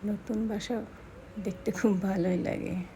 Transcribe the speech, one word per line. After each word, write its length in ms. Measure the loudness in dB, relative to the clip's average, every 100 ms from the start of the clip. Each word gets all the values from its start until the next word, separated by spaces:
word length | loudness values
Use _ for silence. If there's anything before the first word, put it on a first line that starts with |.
নতুন 340 | 0 -2 0 0 2
বাসা 260 | 0 0 -2 -2 -12 -16 -16 -12 -4
দেখতে 240 | -4 -2 -2
খুব 300 | 4 4 4 4
ভালোই 300 | 2 4 2 2
লাগে। 260 | -2 -2 -4 -4